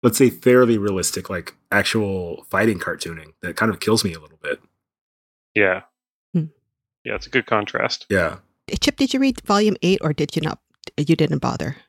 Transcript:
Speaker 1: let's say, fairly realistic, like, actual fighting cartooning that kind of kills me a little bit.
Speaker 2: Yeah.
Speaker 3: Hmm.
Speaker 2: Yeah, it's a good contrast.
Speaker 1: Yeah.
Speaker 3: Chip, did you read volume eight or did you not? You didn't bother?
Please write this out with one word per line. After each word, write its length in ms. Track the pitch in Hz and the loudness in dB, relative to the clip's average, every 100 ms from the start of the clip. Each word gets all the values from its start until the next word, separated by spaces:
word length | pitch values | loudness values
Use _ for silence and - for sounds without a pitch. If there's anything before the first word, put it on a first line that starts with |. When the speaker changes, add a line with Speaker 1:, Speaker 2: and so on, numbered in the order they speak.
Speaker 1:
let's 160 | 123 - | 2 4
say, 120 | 131 | 2
fairly 480 | - - 123 123 110 | 4 4 6 6 2
realistic, 520 | 101 95 87 - 90 | 0 -2 -4 -6 -8
like, 240 | 92 85 _ _ | -10 -10 _ _
actual 720 | 101 - 113 101 95 85 - - | 0 0 -2 -2 -4 -6 -10 -6
fighting 300 | 95 110 95 | 0 0 0
cartooning 540 | - 80 87 82 78 _ | -6 -8 -10 -12 -16 _
that 140 | - - | -12 -2
kind 160 | 110 | -2
of 80 | 92 | 0
kills 240 | - 110 | 0 0
me 100 | 98 | 0
a 60 | 80 | -6
little 200 | 76 _ | -18 _
bit. 180 | 76 - _ _ _ _ _ _ _ _ _ 107 | -8 -8 _ _ _ _ _ _ _ _ _ 0
Speaker 2:
Yeah. 260 | 98 90 - _ _ _ _ | 2 0 -6 _ _ _ _
Speaker 3:
Hmm. 120 | 175 156 _ _ _ _ _ | -4 -4 _ _ _ _ _
Speaker 2:
Yeah, 120 | - 104 | -8 -8
it's 120 | - | -2
a 20 | |
good 160 | 131 - | -2 0
contrast. 600 | 107 104 - 120 - - | -2 -2 -4 -4 -4 -2
Speaker 1:
Yeah. 280 | 98 82 - _ _ - - | 0 0 -4 _ _ -10 -2
Speaker 3:
Chip, 140 | - - | -2 0
did 160 | 269 | 0
you 60 | 269 | 2
read 220 | 269 247 | 0 0
volume 340 | - 202 214 - | 0 2 2 2
eight 180 | 175 190 | 0 2
or 120 | 156 | 0
did 220 | 151 156 - | -2 -2 -2
you 60 | |
not? 180 | 156 - _ _ - - | -4 -8 _ _ -14 -6
You 180 | 147 160 | 0 2
didn't 240 | 151 147 | 2 0
bother? 360 | - - - 139 | -2 -4 -6 -8